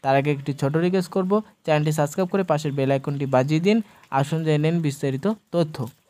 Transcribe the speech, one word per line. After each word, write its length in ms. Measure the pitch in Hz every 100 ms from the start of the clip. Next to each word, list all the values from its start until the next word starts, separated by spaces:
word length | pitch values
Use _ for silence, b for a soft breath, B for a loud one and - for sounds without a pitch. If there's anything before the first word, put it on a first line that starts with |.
তার 120 | 135 139
আগে 140 | 143 143
একটি 160 | 139 143
ছোট 120 | 139 156
রিকোয়েস্ট 260 | 175 190 180 196
করব, 160 | 185 208 214 b
চ্যানেলটি 280 | - 151 151 156
সাবস্ক্রাইব 300 | 143 170 185
করে 120 | 196 185
পাশের 220 | 151 151 139
বেল 120 | 135
আইকনটি 320 | 139 139 143 139
বাজিয়ে 280 | 135 135 156 180
দিন। 100 | 226 214 B B 135
আসুন 200 | 143 160 160
জেনে 140 | 151
নিন 120 | 156 170 156
বিস্তারিত 400 | 135 139 135 196 220 _
তথ্য। 220 | 170 156 156 117 _